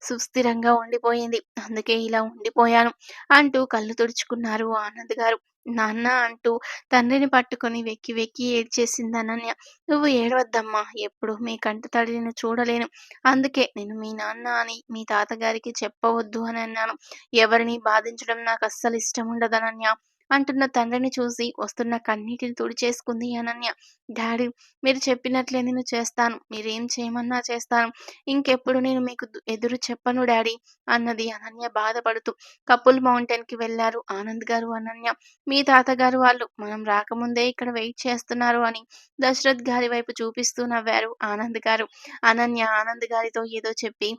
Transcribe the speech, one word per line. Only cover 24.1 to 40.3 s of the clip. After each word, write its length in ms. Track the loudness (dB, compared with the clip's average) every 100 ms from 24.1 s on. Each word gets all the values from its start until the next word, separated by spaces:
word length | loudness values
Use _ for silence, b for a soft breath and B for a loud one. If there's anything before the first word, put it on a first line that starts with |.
| -6 -4 -2 -2 -4 b _
మీరు 160 | 0 0
చెప్పినట్లే 640 | 0 -2 0 -2 -2 -2
నేను 200 | -2 -2 -2
చేస్తాను. 500 | -4 -4 0 -2 -2 -12
మీరేం 360 | -10 -6 -6 -6
చేయమన్నా 520 | -6 -4 -4 -2 -4
చేస్తాను. 480 | -2 -6 -2 0 0 -4 B B -2
ఇంకెప్పుడు 500 | 0 2 0 2 0
నేను 220 | 2 0
మీకు 240 | -2 -6
దు-, 180 | -12 -12 -8
ఎదురు 280 | -4 -2 -2
చెప్పను 460 | -6 -4 -2 0
డాడీ" 300 | 4 4 2 -4 _ b 0
అన్నది 380 | 2 2 -2 -4
అనన్య 380 | -6 -14 -10 -4
బాధపడుతూ. 580 | -2 -2 0 -2 -2 -4 -8 B B 2
కపుల్ 320 | 4 8 6
మౌంటైన్‌కి 560 | 6 2 2 -2 -4 -6
వెళ్లారు 460 | -4 0 0 -2 -6
ఆనంద్ 360 | -6 -6 -8 -2
గారు, 220 | -2 -2
అనన్య. 340 | -6 -8 -6 -4 -4 b b -2
"మీ 140 | 0
తాతగారు 580 | 8 6 6 4 4 6
వాళ్ళు 280 | 4 4 0 -8
మనం 220 | -8 -6
రాకముందే 600 | 0 0 0 -4 -2 0 0
ఇక్కడ 220 | -2 -6
వెయిట్ 280 | -4 -6 -6
చేస్తున్నారు" 600 | -4 -4 -4 -2 2 2
అని 200 | 2 -2 -12 B B 0
దశరథ్ 480 | 2 2 2 2 0
గారి 200 | 0 0
వైపు 240 | -2 -4
చూపిస్తూ 500 | -6 -6